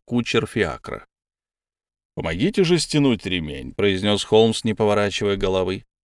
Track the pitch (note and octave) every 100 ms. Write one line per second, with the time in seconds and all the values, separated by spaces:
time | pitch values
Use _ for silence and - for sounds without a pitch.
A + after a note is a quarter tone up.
0 | - A#2+ A#2 A2+ - A2+ E2+ B1+ - -
1 | - _ _ _ _ _ _ _ _ _
2 | _ - E2 E2 F3+ - E3+ E3+ - D3+
3 | C#3 G#2+ F#2+ F2+ D2+ C2+ B1+ - G2+ F#2+
4 | G#2 G2+ - A2 A2+ G#2+ A2+ G#2 G#2 G#2
5 | G#2 - G2+ G2 F#2+ F#2+ F#2 G2+ - _